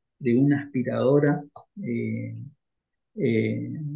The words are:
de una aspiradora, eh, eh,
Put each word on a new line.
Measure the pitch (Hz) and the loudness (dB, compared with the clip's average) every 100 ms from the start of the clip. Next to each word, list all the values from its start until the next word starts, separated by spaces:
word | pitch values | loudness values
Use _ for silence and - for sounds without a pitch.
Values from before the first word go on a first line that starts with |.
| _ _ | _ _
de | 127 120 | 0 4
una | 143 143 | 4 2
aspiradora, | - 127 120 117 120 143 147 - - - - - | -2 -4 -2 0 4 6 4 2 -4 -18 -18 -10
eh, | 123 117 113 113 117 113 135 - _ _ _ _ _ 220 | -6 -4 -4 -6 -8 -10 -14 -20 _ _ _ _ _ -4
eh, | 135 113 110 113 120 156 151 | 0 2 0 -2 -6 -8 -8